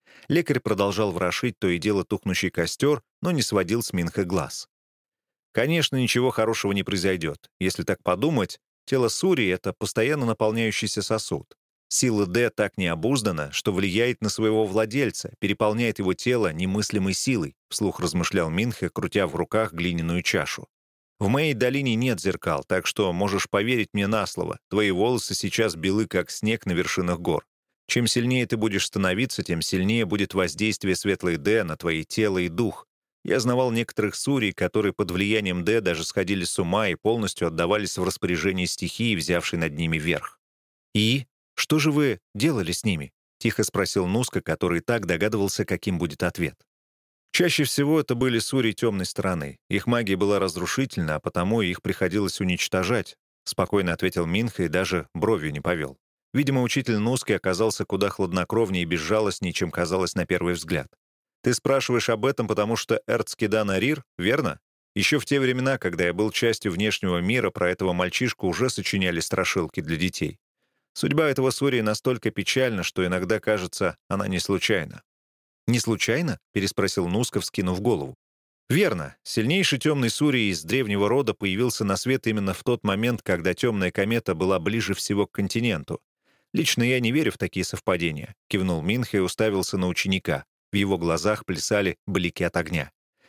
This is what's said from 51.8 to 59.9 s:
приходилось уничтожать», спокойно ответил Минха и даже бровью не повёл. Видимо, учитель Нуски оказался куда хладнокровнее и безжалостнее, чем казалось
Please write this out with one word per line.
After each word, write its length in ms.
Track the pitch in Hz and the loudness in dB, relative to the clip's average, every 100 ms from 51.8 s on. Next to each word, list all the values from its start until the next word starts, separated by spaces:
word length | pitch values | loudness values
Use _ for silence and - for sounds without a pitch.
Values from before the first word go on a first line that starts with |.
приходилось 600 | 92 90 92 98 98 - | -4 -2 0 0 -2 0
уничтожать», 760 | 92 85 - 95 90 120 - - _ _ - | -2 0 0 0 0 0 -2 -10 _ _ -8
спокойно 480 | - 92 101 90 | -2 0 2 2
ответил 320 | 85 92 90 82 | 0 0 0 0
Минха 380 | 95 117 - | 0 0 -2
и 40 | 85 | 0
даже 400 | 87 92 92 71 | 0 0 -2 -4
бровью 380 | 85 101 104 76 | -2 0 0 -2
не 100 | 73 | -4
повёл. 360 | 80 87 69 67 _ _ _ | -2 -2 -4 -8 _ _ _
Видимо, 280 | 127 139 135 | -2 0 0
учитель 360 | 123 - 123 107 | 0 0 0 0
Нуски 340 | 110 127 - | 2 0 0
оказался 540 | 98 95 90 110 - 95 | 0 0 2 2 0 -2
куда 240 | 98 101 | 0 0
хладнокровнее 760 | - 95 92 87 110 107 92 | 0 -2 0 0 2 2 0
и 40 | 85 | 0
безжалостнее, 640 | 85 78 107 107 - 90 | -2 0 2 2 -2 -4
чем 180 | 80 90 | -2 -2
казалось 440 | 82 85 | -2 0